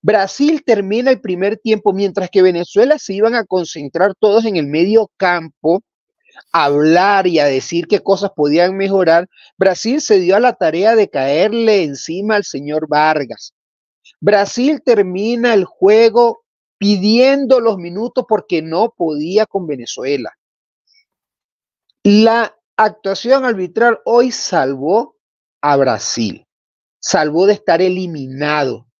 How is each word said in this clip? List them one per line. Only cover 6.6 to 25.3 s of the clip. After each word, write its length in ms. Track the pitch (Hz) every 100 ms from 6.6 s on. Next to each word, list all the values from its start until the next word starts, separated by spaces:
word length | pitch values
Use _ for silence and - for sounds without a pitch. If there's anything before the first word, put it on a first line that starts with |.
hablar 640 | 143 143 151 170 196 202 180
y 120 | 160
a 80 | 147
decir 400 | 131 - 170 175
qué 140 | 185
cosas 300 | - 190 196 -
podían 400 | 147 156 175 190
mejorar. 500 | 196 196 175 165 180 _ - _
Brasil 460 | 190 175 220 285
se 180 | - 202
dio 160 | 175 196
a 40 |
la 120 | 247
tarea 420 | - 165 165 208
de 140 | 226 202
caerle 720 | 143 135 147 208 233 226 208
encima 540 | 156 139 - 170 208 214
al 80 |
señor 440 | 196 139 143 151 151
Vargas. 680 | 147 156 156 127 113 - _ _ _ _ _ _ _
Brasil 600 | 160 202 202 - 262 285
termina 680 | - 220 185 180 214 240 240
el 100 | 220
juego 800 | 180 _ 190 214 233 220 233 220 _ _ _ _
pidiendo 840 | 202 202 202 226 262 277 269 254
los 180 | 233 196
minutos 480 | 175 175 240 - 240
porque 320 | 214 - 170
no 320 | 160 160 226
podía 520 | _ 165 147 156 196 220
con 200 | 196 170
Venezuela. 640 | 139 120 - 127 143 104 _ _ _ _ _ _ _ _ _ _ _ _ _ _ _ _ _
La 520 | 202 208 220 226 220 _ _ -
actuación 680 | 214 214 196 190 233 269 262
arbitral 540 | 208 180 180 233 226
hoy 260 | - 233 254
salvó 840 | - - 175 135 135 143 208 285 _ _